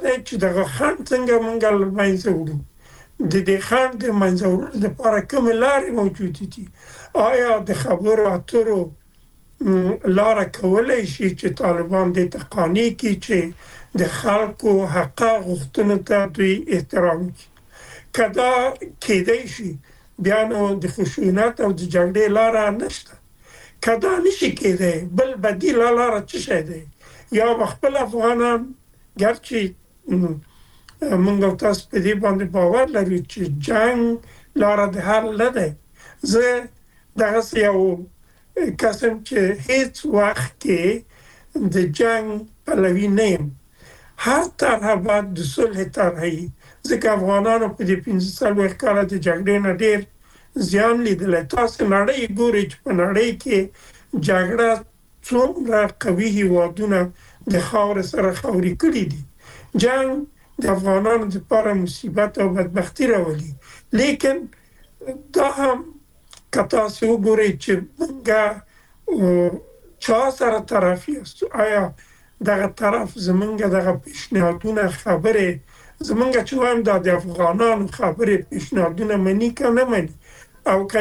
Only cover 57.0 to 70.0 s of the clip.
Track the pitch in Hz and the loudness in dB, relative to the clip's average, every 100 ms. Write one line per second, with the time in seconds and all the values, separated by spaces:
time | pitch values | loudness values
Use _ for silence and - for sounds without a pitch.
57 | 180 - - - - 180 - 220 208 196 | 0 -6 -20 -12 -2 -2 0 0 2 0
58 | 180 - 190 180 269 185 180 180 320 233 | -2 0 0 0 -2 0 0 2 2 2
59 | 165 143 - - - - - 190 233 262 | -2 -6 -12 -20 -20 -20 -6 0 2 2
60 | 269 285 294 - _ - 196 190 190 190 | 0 -4 -8 -14 _ -6 -2 0 2 2
61 | 220 233 208 185 - 220 214 196 180 - | 2 0 0 -6 0 0 2 0 -2 -6
62 | 214 185 208 214 190 190 180 185 175 - | -6 -2 -2 0 -2 0 -2 -2 -4 -2
63 | 254 202 165 151 151 139 - - - 220 | 0 2 0 -4 -8 -14 -18 -20 -4 0
64 | 285 285 269 339 - _ _ _ - - | 0 0 0 -2 -6 _ _ _ -20 -18
65 | 262 262 - - 277 277 269 247 - - | -12 -12 -4 0 0 0 0 0 -4 -18
66 | _ _ - - - 240 - 240 208 - | _ _ -20 -20 -6 -2 0 0 -2 -2
67 | 226 233 202 220 208 139 - 180 - - | 0 2 2 2 2 0 -2 -2 -2 -8
68 | 330 269 233 214 208 208 - _ _ _ | -8 -6 0 2 0 -4 -14 _ _ _
69 | - 285 185 175 175 180 - - - - | -4 0 2 4 2 -2 -14 -20 -20 -8